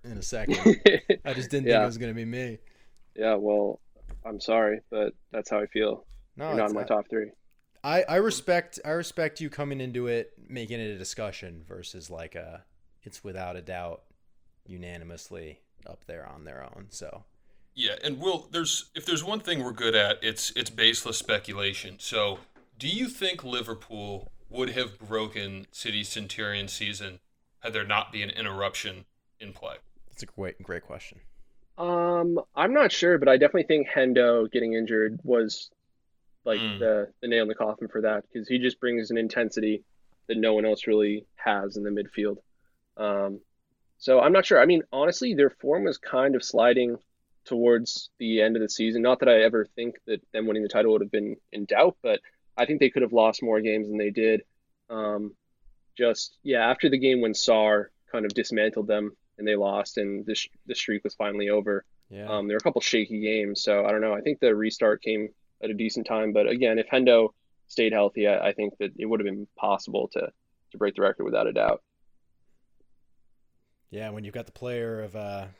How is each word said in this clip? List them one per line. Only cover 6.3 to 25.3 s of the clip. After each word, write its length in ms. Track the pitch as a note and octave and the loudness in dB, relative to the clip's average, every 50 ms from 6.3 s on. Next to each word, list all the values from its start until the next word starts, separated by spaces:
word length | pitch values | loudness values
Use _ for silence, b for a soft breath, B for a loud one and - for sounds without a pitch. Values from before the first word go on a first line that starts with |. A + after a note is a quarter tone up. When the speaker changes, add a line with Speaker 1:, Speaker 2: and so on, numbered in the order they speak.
| _ | _
Speaker 1:
No, 100 | - C#3+ | -12 -8
Speaker 2:
You're 80 | D#3+ D3 | -4 -2
not 60 | A#2+ G#2+ | -2 -2
Speaker 1:
it's 80 | G#2 | -2
Speaker 2:
in 40 | G#2+ | -2
my 60 | G#2+ G#2 | -6 -4
Speaker 1:
not. 40 | |
Speaker 2:
top 220 | - A2+ G#2 G2+ - | -2 -2 -2 -2 -4
three. 220 | A2+ A2+ G#2 G#2+ - _ _ _ _ _ _ _ _ _ - | -6 -6 -6 -6 -12 _ _ _ _ _ _ _ _ _ -6
Speaker 1:
I, 200 | C#3+ D#3 F#3 F3+ | 0 0 0 0
I 120 | - D#3+ | 2 0
respect, 640 | F#3 G#3 A3 G3 - - - F3 F3 E3+ - - - - | 2 2 2 -2 -4 -2 0 0 0 0 -4 -16 -12 -8
I 60 | D3 | -6
respect 480 | D#3+ E3+ E3 - - E3+ D#3+ D3+ D3+ - | -6 -6 -6 -8 -6 -4 -4 -4 -4 -8
you 80 | D#3+ D3 | -10 -10
coming 320 | - - D3 C#3 C#3 C3+ | -8 -8 -8 -8 -6 -8
into 260 | C3 B2+ A#2+ B2 A#2+ | -8 -6 -6 -4 -4
it, 240 | A#2+ A#2+ A#2 - - - - - | -2 -2 -4 -4 -6 -14 -20 -20
making 320 | - C3 B2 A2+ G#2+ A#2+ A2+ | -14 -12 -12 -10 -10 -8 -8
it 100 | A2 G#2+ | -8 -8
a 80 | G#2 | -10
discussion 680 | F#2 F#2 - - - A2 G2+ F#2 - - F2+ E2+ E2 D#2+ | -10 -12 -12 -10 -8 -8 -10 -10 -12 -16 -16 -16 -18 -18
versus, 420 | - F#2 F2+ F2+ - - F#2 D#2+ E2 | -18 -16 -16 -16 -16 -16 -16 -16 -16
like, 260 | F2 D#2+ E2 D#2+ - | -14 -14 -14 -14 -14
a, 280 | E2+ E2 D#2+ E2 - - _ _ _ _ _ _ _ _ | -16 -16 -16 -18 -20 -20 _ _ _ _ _ _ _ _
it's 200 | G#2+ - - - | -20 -20 -18 -16
without 320 | G2+ F2+ F#2 F#2 F2+ F2+ | -14 -12 -10 -10 -10 -12
a 60 | F2+ | -12
doubt 420 | D#2+ F2 F#2 F2 F2 E2+ E2 - _ _ _ _ _ _ _ _ _ _ _ _ _ | -12 -12 -12 -10 -10 -12 -12 -14 _ _ _ _ _ _ _ _ _ _ _ _ _
unanimously 920 | - F#2 F2 F2 F2 F2 E2+ E2 E2+ E2+ E2 - - F2 F2 E2 D2+ D2 _ _ _ _ - - | -20 -18 -16 -14 -16 -16 -16 -16 -18 -18 -20 -18 -18 -16 -16 -16 -16 -20 _ _ _ _ -20 -20
up 180 | D#2+ - - _ | -20 -20 -20 _
there 200 | - E2+ E2 C#2+ | -18 -18 -16 -16
on 160 | - - D#2 D2+ | -18 -20 -18 -18
their 180 | D#2+ C2 C2 C2 | -18 -16 -16 -18
own. 240 | - - - G2+ G2+ | -18 -18 -20 -20 -18
So. 340 | - - - - - - - _ _ _ _ - - - - _ _ | -16 -16 -16 -16 -16 -18 -20 _ _ _ _ -20 -20 -20 -20 _ _
Speaker 3:
Yeah, 200 | B2+ A#2+ G2+ G2+ - - | -4 -4 -4 -4 -4 -6
and 160 | D3+ C#3 C3 | -8 -8 -4
Will, 280 | E3+ F#3+ F3+ - - - | -4 -4 -4 -4 -8 -8
there's, 380 | - E3+ E3 D#3 - - - _ _ | -6 -6 -4 -4 -4 -6 -8 _ _
if 100 | E3+ - | -12 -6
there's 180 | - E3+ D3+ D#3+ | -4 -4 -4 -4
one 160 | F#3+ G#3+ A3 | -6 -8 -6
thing 240 | - F3+ E3+ D3 B2 | -6 -6 -6 -4 -6
we're 80 | B2 | -8
good 240 | A2+ A2 A#2 A2+ A2 | -6 -2 0 2 4
at, 220 | G#2+ G#2 G2+ G#2+ - | 4 4 2 0 -2
it's, 300 | - A2 G#2+ - - - - | -4 -4 -4 -4 -8 -6 -6
it's 140 | A#2+ A#2 A2 | -6 -8 -6
baseless 480 | A2+ A#2 A2+ A2+ A#2 A2+ - A#2 A2+ | -2 2 4 4 4 2 -6 -6 -8
speculation. 800 | - - - G#2+ G2+ - G#2 G2 G2+ G2 G2 G2 - - F#2 F#2+ - | -6 -4 -2 -4 -4 -4 -8 -8 -4 -4 -4 -4 -6 -12 -14 -16 -14
So, 400 | - - A#2+ A2 G#2 G2+ F#2+ - - _ _ - _ _ _ | -12 -6 -2 -2 -2 -2 -4 -10 -14 _ _ -20 _ _ _
do 120 | A2 B2+ D#3 | -10 -8 -8
you 180 | F#3+ A3+ B3+ | -6 -6 -6
think 360 | B3 - - F#3+ F#3 F3+ D#3+ C#3+ | -8 -8 -6 -6 -6 -6 -8 -10
Liverpool 840 | B2+ B2 A#2+ A2+ A2+ A2+ - - - A2 G#2 G2+ G2+ G2+ F#2+ - - - - - - | -8 -8 -6 -6 -8 -12 -14 -14 -16 -14 -12 -10 -10 -10 -12 -12 -14 -16 -18 -18 -12
would 220 | B2 B2 B2+ B2 | -6 -6 -6 -4
have 280 | A#2+ B2+ B2 G#2+ G2 - | -4 -6 -6 -6 -10 -18
broken 680 | A2+ G#2 A2 A2 G#2+ G#2 | -12 -6 -4 -4 -4 -6